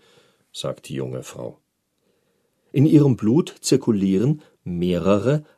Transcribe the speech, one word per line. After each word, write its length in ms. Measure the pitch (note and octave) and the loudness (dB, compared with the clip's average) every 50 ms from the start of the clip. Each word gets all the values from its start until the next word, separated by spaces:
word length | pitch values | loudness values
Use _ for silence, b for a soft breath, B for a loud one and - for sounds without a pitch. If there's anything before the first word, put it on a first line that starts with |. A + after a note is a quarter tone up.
| b b b b b b b b b b b | b b b b b b b b b b b
sagt 340 | - - C#2+ C2+ - - - | -10 -10 -10 -10 -10 -12 -12
die 60 | C#2+ | -10
junge 300 | C2+ C2 B1+ B1+ B1+ B1+ | -10 -8 -8 -10 -12 -14
Frau. 360 | - - - B1 A1+ - _ _ _ _ _ _ _ _ _ _ _ _ _ _ _ _ _ _ _ _ _ _ _ | -14 -16 -14 -14 -16 -16 _ _ _ _ _ _ _ _ _ _ _ _ _ _ _ _ _ _ _ _ _ _ _
In 140 | - C#3+ C3 | 0 2 4
ihrem 320 | D#3+ - D3+ D3 C#3 A#2+ - | 6 6 6 4 4 2 0
Blut 360 | G#2+ G#2 A#2 A2 - - - - | 0 0 2 2 0 -2 -6 -10
zirkulieren 840 | - - D3+ C3 - - A2+ G2 F#2+ F#2+ F#2+ F#2+ A2 C#3 D#3 D3+ B B B B B | -4 0 0 0 2 0 0 0 2 0 0 2 2 0 -2 -2 B B B B B
mehrere 800 | F#2+ F2 F2 F2 F2+ F2+ E2+ D#2+ F#2+ G2+ G#2 G2 B2 D3 D3+ D3+ B B | -10 -6 -4 -2 -2 0 0 0 0 0 2 2 0 -2 -2 -4 B B